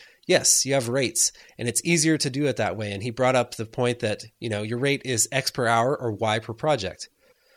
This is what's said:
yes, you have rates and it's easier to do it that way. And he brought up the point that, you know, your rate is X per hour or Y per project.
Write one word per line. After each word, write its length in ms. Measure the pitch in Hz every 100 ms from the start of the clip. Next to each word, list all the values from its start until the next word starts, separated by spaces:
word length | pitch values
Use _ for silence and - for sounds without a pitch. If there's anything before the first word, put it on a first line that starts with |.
| - _ -
yes, 400 | 185 - - 131
you 80 |
have 140 | 135 117
rates 440 | 135 123 - - - - -
and 100 | 120
it's 160 | -
easier 340 | 170 170 160 151
to 120 | 139
do 160 | 131 143
it 100 | 123
that 200 | 101 104
way. 160 | 104
And 100 | 98
he 80 | 120
brought 260 | 113 127 127
up 180 | 120
the 120 | - 110
point 340 | - 123 120
that, 240 | 110 101 113 _
you 80 | 113
know, 140 | 104
your 160 | 107 120
rate 240 | 139 139
is 240 | 131 117 -
X 180 | 135 -
per 160 | - 117
hour 300 | 117 123 147
or 160 | 120
Y 260 | 101 110 110
per 140 | 113
project. 560 | 107 156 135 92 - - _ _ _ _